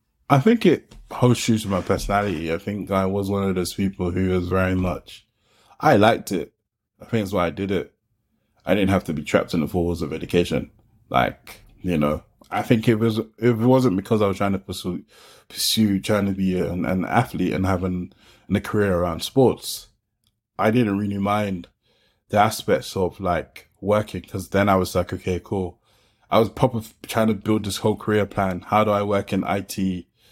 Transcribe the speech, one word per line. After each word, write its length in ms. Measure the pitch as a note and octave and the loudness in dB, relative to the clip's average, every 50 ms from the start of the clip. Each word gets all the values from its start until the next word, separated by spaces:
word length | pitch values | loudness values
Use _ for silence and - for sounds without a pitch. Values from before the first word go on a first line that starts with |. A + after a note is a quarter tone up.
| _ _ _ _ _ - | _ _ _ _ _ 2
I 80 | C#3 C3+ | 2 4
think 260 | C3+ A3 A#3+ A3 - | 6 6 4 6 6
it 300 | F#3 C3 - - _ - - - - | 4 4 4 0 _ -20 -20 -18 -16
holds 320 | - - B2 B2 A#2+ - | -2 2 4 4 4 4
true 160 | - - A2+ G#2+ | 2 2 2 2
to 100 | F#2+ F#2+ | 0 0
my 120 | G2 F2+ | -2 -2
personality. 720 | E2 - G2 E2+ - - G2+ G2+ G#2 G#2 F2 D2+ E2 D#2+ | 0 0 -2 -2 0 0 0 0 0 0 -2 -4 -2 -2
I 60 | E2 - | -4 -4
think 340 | - G#2 G2+ G2+ E2+ C#2+ | -4 -6 -6 -6 -4 -2
I 140 | G2 F#2+ F#2+ | 0 0 0
was 220 | F#2+ G2 G2+ G2 G2 | 0 -2 -2 -2 -2
one 140 | G2+ G2 | -2 -2
of 140 | G2 G2 F#2 | 0 0 -2
those 180 | F#2 F2+ - - | -2 -4 -4 -4
people 380 | - G2+ F#2+ F#2+ - F2+ F2 | -2 -2 -2 -2 -4 -4 -4
who 160 | F2 F#2+ F#2+ F#2 | -2 -2 0 0
was 180 | F2+ F2+ F2 | 0 0 0
very 300 | F2 F#2 F#2+ F#2 F#2 F#2 | 0 0 0 0 0 0
much, 500 | F#2 F2+ F2+ D#2+ - - - - - _ _ _ _ _ _ _ _ _ _ _ - | 0 -2 -2 -4 -6 -10 -16 -20 -20 _ _ _ _ _ _ _ _ _ _ _ -2
I 160 | - D3+ C#3 | 2 4 6
liked 340 | G2+ G#2 A2+ A2 - - - | 6 6 4 4 2 -2 -4
it. 240 | G2 E2+ - - _ _ _ _ _ _ _ _ _ _ | -4 -4 -4 -8 _ _ _ _ _ _ _ _ _ _
I 60 | - | -8
think 180 | - - A2+ G#2 | -4 -4 -4 -2
that's 80 | F#2 | -2
why 160 | G2+ F#2 F2 E2+ | -2 0 0 0
I 20 | |
did 220 | D2+ E2 G2 F#2+ | -2 -4 -4 -2
it. 200 | G2+ E2+ - - _ _ _ _ _ _ _ _ _ _ _ _ _ _ _ | -2 -2 -4 -6 _ _ _ _ _ _ _ _ _ _ _ _ _ _ _
I 100 | - F#2+ | -2 0
didn't 160 | G#2 F#2+ F#2+ | 2 2 2
have 140 | G2 F#2 - | 2 0 0
to 100 | - D#2 | -2 -6
be 100 | D2 D2 | -6 -2
trapped 300 | - - - - - - | 0 0 0 0 0 -2
in 60 | E2 | -2
the 60 | D2+ | -2
four 200 | - - F2+ E2+ | -2 -2 -2 -2
walls 160 | F2 E2+ E2 | -2 -2 -4
of 100 | E2+ C#2 | -6 -6
education. 580 | D#2+ - - - - F2 F2 - D#2 C2 - - _ _ _ _ _ _ _ _ | -6 -8 -6 0 2 2 2 2 -2 -4 -4 -8 _ _ _ _ _ _ _ _
Like, 540 | - B1+ A#1+ - - - _ - - - - - _ _ | 0 0 0 0 -2 -8 _ -20 -20 -20 -20 -20 _ _
you 160 | - F#2 F2 | -4 -2 0
know, 260 | D#2 D2 D2 D2+ - - _ _ _ _ _ | 0 0 0 -2 -4 -8 _ _ _ _ _
I 120 | - G#2 | -6 -6
think 260 | A2+ - B2+ A2 G#2+ B2+ | 0 2 2 2 4 2
it 80 | A2+ | 2
was, 240 | G#2+ A2+ A#2 G#2+ A2+ G#2+ - _ - | 2 2 0 0 -2 -4 -8 _ 0
it 180 | A2+ B2 A#2 | 0 2 2
wasn't 400 | G#2+ A#2 B2+ C3 C3 B2+ B2 F#2 | 2 4 4 4 4 4 2 0
because 260 | F#2+ G2 - A#2 G#2 | 0 0 0 0 2
I 40 | G#2+ | 2
was 100 | G2 F#2+ | 0 0
trying 160 | - G2+ G2 | -2 -2 -2
to 60 | G2 F#2+ | -2 -4
pursue, 460 | - - F#2 - - F#2 F2 - - _ _ - - - - - _ _ | -6 -8 -10 -8 -6 -6 -6 -8 -10 _ _ -20 -20 -20 -20 -20 _ _
pursue 520 | - - - - - A2 A2 G#2 G2 F#2+ | -8 -6 -4 -2 2 2 2 2 2 0
trying 260 | - - G#2+ G2+ G2 | 0 0 0 0 0
to 60 | G2 | -2
be 260 | F#2+ G2 F#2+ F#2+ F2+ F2+ | -2 -2 0 0 0 0
an, 260 | E2 E2+ F2 F2 - | -2 -2 -4 -4 -2
an 200 | B1+ F#2 F#2+ F2 | -2 -2 -2 -2
athlete 480 | - D2 A2+ A#2+ - - - F#2 F2 | 0 0 0 0 0 -2 -2 -2 -2
and 140 | - F2+ F#2 | 0 0 0
having 460 | F#2 F#2+ F2 F#2 F#2 F2+ F2+ F2+ - - _ _ _ _ _ _ - | 0 0 -2 -2 -4 -4 -6 -8 -10 -14 _ _ _ _ _ _ -2
a 80 | F#2 G#2 | -2 -2
career 340 | - - - G#2+ G#2 G2 F2+ | -2 -2 0 0 0 2 0
around 280 | E2+ F2 F2 E2 E2 | 0 0 -2 -4 -6
sports. 640 | - - - C3+ C3 A2 E2 - - - - - - - _ _ _ _ _ _ _ _ _ _ _ _ _ - | -8 -2 2 4 4 4 2 0 -6 -12 -12 -12 -14 -18 _ _ _ _ _ _ _ _ _ _ _ _ _ -2
I 120 | G2 A2 | 0 2
didn't 280 | A2 B2 A#2+ G#2 G2 G2+ | 2 2 2 2 0 -2
really 200 | G#2 G2+ G2+ G2 | -2 -4 -4 -2
mind 500 | G2 G2+ G#2 G#2+ G#2 G2 F#2+ F2 F2 - _ _ _ _ _ _ _ _ _ _ _ _ | -2 0 0 0 -2 -4 -4 -8 -10 -14 _ _ _ _ _ _ _ _ _ _ _ _
the 100 | - G#2 | 2 2
aspects 580 | G#2 A2+ - - - - F2+ C#2 - - - | 4 2 0 -2 0 0 0 0 0 -4 -6
of, 240 | G2+ F#2 E2+ - - | -4 -4 -4 -4 -4
like, 480 | F#2+ F2+ E2+ D#2+ D2+ - _ - - _ _ _ | -4 -2 -2 -2 -4 -6 _ -20 -20 _ _ _
working, 420 | - F#2+ G#2 G#2+ G#2 - - F2+ | -2 0 0 0 0 -2 -8 -12
'cause 260 | - - - G2 F2+ - | -12 -10 -10 -10 -8 -2
then 180 | - G2 G2+ G#2 | 0 2 2 4
I 80 | G2 | 4
was 180 | F#2+ F#2 - - | 2 2 0 -2
like, 180 | F2+ E2+ - | -2 -2 -2
"Okay, 280 | F#2+ F2+ - F#2+ F#2 E2+ | -6 -8 -4 -4 -4 -4
cool." 380 | - - G#2+ G2 F#2 F2 - _ _ _ _ _ _ _ _ _ _ _ | -6 -6 -6 -6 -6 -6 -10 _ _ _ _ _ _ _ _ _ _ _
I 80 | - G#2+ | 2 2
was 100 | A2+ G2 | 2 2
proper 300 | - - C#3 B2 - A2+ | 0 0 0 0 0 -4
f-, 160 | A2 - - _ - | -8 -10 -16 _ -14
trying 220 | - - A2+ A2+ A2 | -4 -2 0 0 0
to 60 | A2 | 0
build 300 | G2 - G#2 G#2+ G#2+ F#2+ | -2 -2 -2 -2 0 -2
this 140 | G2 F#2+ - | -4 -6 -2
whole 180 | - A2 G#2+ | -2 -2 -2
career 300 | G#2+ - - G#2 G#2+ G2+ | -2 -2 0 0 0 0
plan. 340 | G2 - - G2 F#2+ F2+ F2+ - | 0 -2 -2 -2 -2 -4 -6 -4
How 180 | - A2 G#2+ G#2+ | 0 2 2 2
do 60 | G#2+ | 2
I 120 | G#2 G2+ | 2 0
work 300 | G2+ G2+ G2+ G2 G2 - | 0 0 0 -2 -2 -2
in 100 | G#2 F#2+ - | -2 -2 -2
I 180 | - F#2+ G2+ | -2 -2 -4
T? 440 | G2 - - - F#2+ F#2+ F#2 F2+ - _ _ _ _ _ | -4 -6 -6 -4 -2 -2 -4 -4 -8 _ _ _ _ _